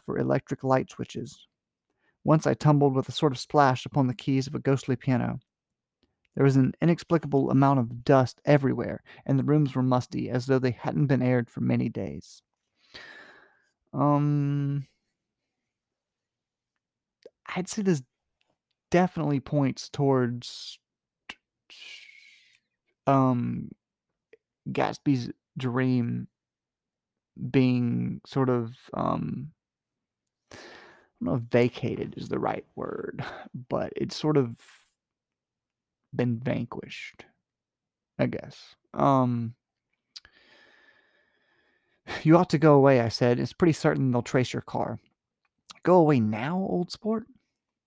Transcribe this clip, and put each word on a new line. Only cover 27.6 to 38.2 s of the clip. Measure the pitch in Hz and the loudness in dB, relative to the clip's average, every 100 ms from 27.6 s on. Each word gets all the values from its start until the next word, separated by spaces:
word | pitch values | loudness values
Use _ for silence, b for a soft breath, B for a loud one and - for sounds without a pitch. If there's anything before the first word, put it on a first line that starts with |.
| 127 123 120 120 120 - - | 2 2 0 -2 -4 -8 -6
sort | 139 127 | -2 0
of, | 123 117 123 - | 0 -2 -12 -12
um, | - - 85 - - 147 _ _ _ _ _ _ _ _ _ _ | -6 -4 -4 -6 -8 -12 _ _ _ _ _ _ _ _ _ _
I | B B B B B B _ | B B B B B B _
don't | - | -4
know | |
if | 143 | -4
vacated | 117 120 123 - 117 107 - - | 0 2 2 0 -8 -6 -8 -10
is | - | -8
the | 127 | -4
right | 117 - - | -4 -6 -10
word, | - - - - - 131 B B - 127 | -12 -10 -8 -10 -10 -12 B B -18 -8
but | 139 - - | -6 -6 -8
it's | 131 - | -8 -4
sort | 151 151 | 0 0
of | 123 - - - _ _ _ _ _ _ _ _ _ _ _ _ _ | 0 -6 -18 -20 _ _ _ _ _ _ _ _ _ _ _ _ _
been | 123 123 117 | -2 -2 -2
vanquished, | 127 120 120 - - - - - - _ _ _ _ _ _ _ _ | -4 -4 -6 -10 -14 -16 -18 -20 -20 _ _ _ _ _ _ _ _
I | - | -4